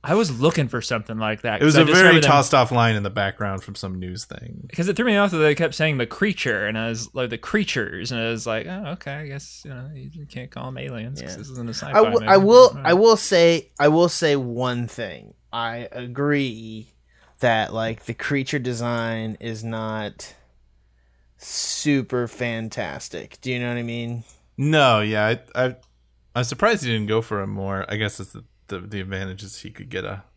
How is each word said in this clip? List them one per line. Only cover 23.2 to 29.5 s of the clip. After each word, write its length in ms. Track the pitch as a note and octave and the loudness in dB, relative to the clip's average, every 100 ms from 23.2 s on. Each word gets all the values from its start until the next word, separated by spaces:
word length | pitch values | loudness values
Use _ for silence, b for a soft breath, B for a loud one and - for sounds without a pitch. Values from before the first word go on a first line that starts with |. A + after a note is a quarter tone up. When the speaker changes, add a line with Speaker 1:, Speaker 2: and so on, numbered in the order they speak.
| - - | -14 -14
Speaker 3:
Do 100 | B2+ | -8
you 80 | B2 | -6
know 100 | B2 | -6
what 80 | A#2+ | -6
I 60 | |
mean? 400 | A#2+ A#2+ A#2 A#2+ - b b - | -8 -8 -8 -10 -12 b b -4
Speaker 2:
No, 440 | C#3+ D#3 C3+ A2 | 2 4 6 4
yeah, 340 | G#2+ G#2+ G#2+ A#2+ _ - | 2 2 0 0 _ -2
I, 100 | B2+ | -2
I, 100 | - _ _ _ _ _ B2 | -4 _ _ _ _ _ -4
I'm 80 | |
surprised 420 | A#2+ B2+ G#3+ A3 C3 | -4 0 0 2 0
you 80 | |
didn't 140 | A2 G#2 | -2 0
go 140 | A2 | -2
for 200 | A2+ G#2 | 0 -6
a 60 | G2 | -4
more, 380 | G2+ G2 G2 - | -6 -6 -6 -6
I 60 | G#2+ | -4
guess 240 | G#2+ - | -4 -6
it's 120 | F#2+ | -12
the 100 | G#2 - _ _ | -16 -20 _ _
the, 100 | F#2+ | -10
the 220 | G2 G#2 | -8 -10
advantage 420 | F#2 F#2+ F#2+ F#2+ | -8 -8 -8 -10
is 160 | G2+ | -14